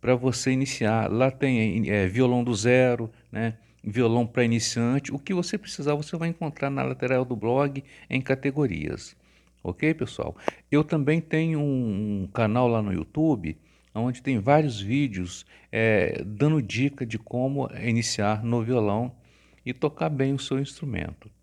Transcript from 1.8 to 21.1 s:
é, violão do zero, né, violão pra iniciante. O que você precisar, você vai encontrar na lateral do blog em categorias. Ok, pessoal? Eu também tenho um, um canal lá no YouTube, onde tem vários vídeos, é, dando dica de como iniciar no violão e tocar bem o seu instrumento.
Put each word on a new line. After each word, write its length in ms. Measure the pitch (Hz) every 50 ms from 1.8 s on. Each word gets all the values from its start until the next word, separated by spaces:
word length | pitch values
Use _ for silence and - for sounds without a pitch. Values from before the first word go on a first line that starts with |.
| 110 -
é, 160 | 101 104 98
violão 360 | 92 92 120 131 123 123 123 120
do 120 | 123 120
zero, 560 | 101 104 120 123 127 127 127 123 117 117 110 - _ _ _
né, 240 | - 110 113 113 110 - _ _ _ _ -
violão 420 | - 101 120 123 113 113 120 120
pra 180 | 113 117 - 123
iniciante. 680 | 117 117 120 117 - - 123 117 120 127 143 139 - -
O 60 | 139
que 160 | - - 190
você 220 | 180 175 175 -
precisar, 380 | - - - - - 147 143 147
você 220 | 147 151 - -
vai 120 | 165 165 165
encontrar 420 | 170 - 170 156 151 - - 139
na 120 | 139 139 131
lateral 420 | 131 131 127 - 127 131 127 131
do 120 | 123 123
blog 480 | 107 104 113 120 135 143 143 139 139 - - - - - _
em 120 | - 131
categorias. 960 | 131 - 135 135 - 139 135 147 147 120 92 78 76 73 71 - - - - _ _ _ _ _ _ _ _ _ _
Ok, 320 | 85 90 - - 156 156
pessoal? 420 | 156 143 - - - - 76 - - - - - - _ _
Eu 120 | - 147 156
também 380 | 156 - 156 143 135 156 170
tenho 400 | 160 - - 156 165 165 160 151
um, 600 | 147 147 139 127 123 113 101 92 107 107 104 98 92
um 40 |
canal 400 | 87 - - 117 107 107 120 127
lá 160 | 123 117 113 107
no 100 | 104 92
YouTube, 640 | 82 80 - _ 151 156 160 147 110 85 78 78 - _ _ _ _ _ _ _
onde 280 | 107 117 127 123 - -
tem 160 | 139 135 113
vários 420 | 98 123 143 151 156 147 113 104
vídeos, 640 | 98 98 120 143 147 135 101 92 92 85 85 - - _ - - _ _
é, 520 | - 110 113 113 107 101 90 - - - -
dando 380 | 104 107 101 143 151 156 156 123
dica 420 | 95 92 110 131 143 139 139 131
de 140 | 113 110 107
como 500 | - - - 123 127 135 139 143 131 - 120
iniciar 680 | 107 101 120 113 117 117 - - - 104 101 107 107 110
no 200 | 117 120 120 113
violão 520 | 113 127 123 107 104 101 107 120 123 - - _ _ _ _ _ _ _ _ _
e 80 | 123 123
tocar 360 | 127 - 151 151 - 160 160
bem 240 | 151 135 135 135 139
o 60 | 135
seu 200 | - - 139 135
instrumento. 720 | 139 135 - - - 143 113 82 82 -